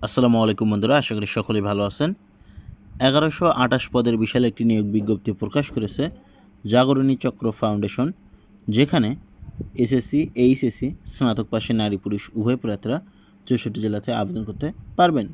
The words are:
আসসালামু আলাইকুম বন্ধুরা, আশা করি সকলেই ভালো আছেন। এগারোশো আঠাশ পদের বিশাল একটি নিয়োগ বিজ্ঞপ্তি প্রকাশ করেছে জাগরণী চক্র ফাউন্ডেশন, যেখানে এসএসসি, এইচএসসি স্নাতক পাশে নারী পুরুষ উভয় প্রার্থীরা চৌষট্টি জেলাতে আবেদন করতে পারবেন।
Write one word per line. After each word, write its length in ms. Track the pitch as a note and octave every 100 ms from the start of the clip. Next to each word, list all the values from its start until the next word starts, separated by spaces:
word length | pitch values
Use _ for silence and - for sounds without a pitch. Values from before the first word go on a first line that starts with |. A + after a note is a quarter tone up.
| B2
আসসালামু 320 | - B2 A#2
আলাইকুম 240 | A2 G#2 A2
বন্ধুরা, 240 | G#2 A2 C#3+
আশা 120 | C3+ A2
করি 100 | G#2 -
সকলেই 260 | G#2 A2 G2+
ভালো 120 | G2+ G2+
আছেন। 200 | - D3+ G3 _ _ - - - - - - C3
এগারোশো 380 | C#3 D#3 D3 F3 C3+
আঠাশ 200 | B2 B2+ -
পদের 220 | B2 A#2+ A2+
বিশাল 220 | A2 B2+ B2
একটি 140 | G#2 A2+
নিয়োগ 160 | A2 G#2 G#2+
বিজ্ঞপ্তি 360 | G2+ G2+ G#2+ G#2
প্রকাশ 240 | G#2+ D3 C#3+ -
করেছে 280 | G#2+ - D3+ - - - - - G#2
জাগরণী 440 | A#2 C3 C3+ C3+ C3
চক্র 220 | C3+ - A#2 G#2+
ফাউন্ডেশন, 480 | A2 G#2 G#2 - C#3 - - - _ - - G#2+
যেখানে 340 | C#3 E3+ A2 C#3 - - - - - -
এসএসসি, 360 | A#2+ C3 - C#3+ E3 - B2
এইচএসসি 420 | C3 B2+ - B2+ E3 -
স্নাতক 320 | - B2+ A2 G#2+
পাশে 180 | A#2 - A2+
নারী 160 | G#2+ G2+
পুরুষ 200 | G#2 G#2 - A2+
উভয় 180 | A2 B2+
প্রার্থীরা 360 | A#2 G2+ G#2+ C#3+ F#3+ _ _ _ -
চৌষট্টি 320 | B2 - G2+ G#2+
জেলাতে 240 | G#2 G#2 A#2
আবেদন 220 | G2+ F2+ G#2
করতে 180 | G2+ D3 - - -
পারবেন। 300 | F3+ D#3 G2+